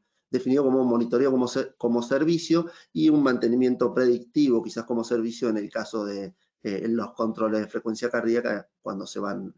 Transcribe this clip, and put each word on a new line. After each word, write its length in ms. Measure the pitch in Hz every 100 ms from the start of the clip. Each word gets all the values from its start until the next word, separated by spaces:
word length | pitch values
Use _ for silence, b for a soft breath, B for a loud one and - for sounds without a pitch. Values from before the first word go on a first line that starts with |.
| _ _ _
definido 340 | 127 131 135
como 180 | 135 131
un 60 | 123
monitoreo 440 | 120 117 120 139
como 160 | 131 123
ser-, 280 | 135 131 -
como 240 | 123 117
servicio 640 | 117 135 156 170 - 165 165 B B
y 180 | - 156
un 140 | 151
mantenimiento 680 | 139 120 117 123 127 123 123
predictivo, 720 | - 127 120 120 - 147 117
quizás 220 | 110 117
como 200 | 113 120
servicio 460 | 117 120 113 113 123
en 80 | 107
el 140 | 101
caso 340 | 113 107 113 104
de, 300 | 101 98 92 _ _
eh, 260 | 113 98 113
los 260 | 117 101
controles 480 | - 113 110 110 107
de 60 | 104
frecuencia 420 | 113 113 110 120
cardíaca 600 | 120 110 117 117 104 - _
cuando 260 | - 101 101
se 120 | 104
van 340 | 101 98 95